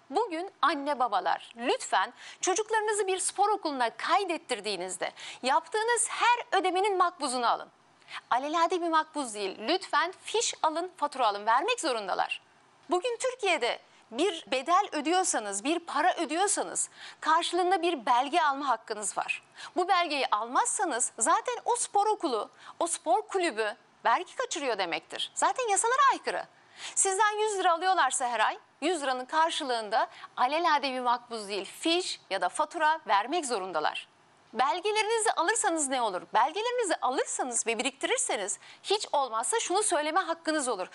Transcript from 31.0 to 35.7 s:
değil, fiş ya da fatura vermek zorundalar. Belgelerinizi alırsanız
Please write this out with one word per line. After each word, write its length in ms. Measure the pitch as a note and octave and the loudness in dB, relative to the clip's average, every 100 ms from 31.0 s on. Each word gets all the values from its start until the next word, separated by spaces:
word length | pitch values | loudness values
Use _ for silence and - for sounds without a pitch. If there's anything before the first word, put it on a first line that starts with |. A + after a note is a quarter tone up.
| B3 B3 - A#3 G3 | 0 0 -2 -10 -6
değil, 180 | G3+ F#4 - | -6 -6 -4
fiş 420 | D#4+ E4+ F#4 - - | 0 2 0 -8 -6
ya 120 | F#4+ | -2
da 80 | F3+ | -2
fatura 500 | - D4+ E4 D4+ D#4+ - | 0 -2 0 0 0 2
vermek 380 | G3+ A3+ F4 C#4 | 2 2 -2 -2
zorundalar. 640 | A3 F#3 E3 D3+ - - _ _ _ _ | -4 -2 -2 -2 -2 -10 _ _ _ _
Belgelerinizi 760 | A3 C4+ F4 G#4 G#4+ G#4+ A4+ G#4+ | -2 0 0 0 0 2 2 0
alırsanız 560 | - - A4+ G#4 | 2 2 2 2